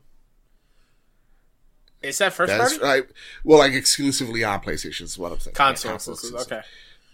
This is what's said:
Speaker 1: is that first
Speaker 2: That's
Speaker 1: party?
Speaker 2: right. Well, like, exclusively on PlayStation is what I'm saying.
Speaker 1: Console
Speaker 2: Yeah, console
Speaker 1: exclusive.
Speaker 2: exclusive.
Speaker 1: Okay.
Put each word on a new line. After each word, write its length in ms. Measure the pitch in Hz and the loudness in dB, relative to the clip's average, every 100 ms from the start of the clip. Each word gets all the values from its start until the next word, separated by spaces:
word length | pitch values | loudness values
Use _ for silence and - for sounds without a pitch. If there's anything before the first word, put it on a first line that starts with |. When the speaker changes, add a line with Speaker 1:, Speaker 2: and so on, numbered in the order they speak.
| - - _ _ _ _ _ _ _ _ _ _ _ _ _ _ _ _ _ _ | -20 -20 _ _ _ _ _ _ _ _ _ _ _ _ _ _ _ _ _ _
Speaker 1:
is 160 | 139 - | -10 -2
that 160 | 190 | 0
first 160 | - 180 | 0 0
Speaker 2:
That's 280 | 214 247 311 | 2 0 0
Speaker 1:
party? 60 | - 135 | 2 2
Speaker 2:
right. 20 | - - - - | 0 -12 -20 -4
Well, 160 | - 151 | 6 8
like, 140 | 139 | 8
exclusively 720 | 131 - - 139 131 123 113 | 2 0 0 0 -2 -4 -2
on 180 | 107 98 | -2 -2
PlayStation 400 | - 80 82 - | -4 -6 -8 -12
is 140 | 85 - | -12 -10
what 140 | 87 | -6
I'm 80 | 80 | -6
saying. 140 | - - | -4 2
Speaker 1:
Console 340 | 139 127 113 | 2 2 -6
Speaker 2:
Yeah, 40 | |
console 200 | 92 123 - | -10 -10 -12
Speaker 1:
exclusive. 200 | 117 120 | -10 -10
Speaker 2:
exclusive. 180 | 123 110 | -8 -10
Speaker 1:
Okay. 80 | - - - - _ | -12 -20 -20 -20 _